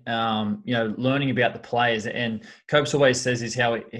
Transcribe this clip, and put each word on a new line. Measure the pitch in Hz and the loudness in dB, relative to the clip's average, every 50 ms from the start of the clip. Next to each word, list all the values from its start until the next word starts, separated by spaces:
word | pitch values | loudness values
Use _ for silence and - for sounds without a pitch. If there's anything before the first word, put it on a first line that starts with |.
| - 123 | -8 -6
um, | 117 113 113 113 110 107 107 104 104 104 - | -4 -2 0 0 0 0 0 -2 -2 -4 -4
you | 120 123 | -2 0
know, | 117 113 110 104 - | 0 0 0 -2 -2
learning | 123 131 135 143 143 135 | 0 0 0 2 0 0
about | 120 123 120 117 - | 2 2 2 0 0
the | - | -4
players. | - - 123 120 120 120 113 110 104 117 | -10 -4 0 0 2 2 2 0 -2 -4
And | - 120 120 117 113 107 - - - - _ - | -4 -4 -4 -4 -4 -6 -10 -14 -20 -20 _ 0
Copes | 151 147 139 143 - | 2 2 2 2 2
always | 139 143 131 123 127 | 4 6 6 4 4
says | - 127 123 117 | 0 -2 -2 -2
is | 120 113 110 | -2 -6 -2
how, | 127 120 117 117 110 - - - 113 | 0 0 0 0 -2 -4 -8 -12 -4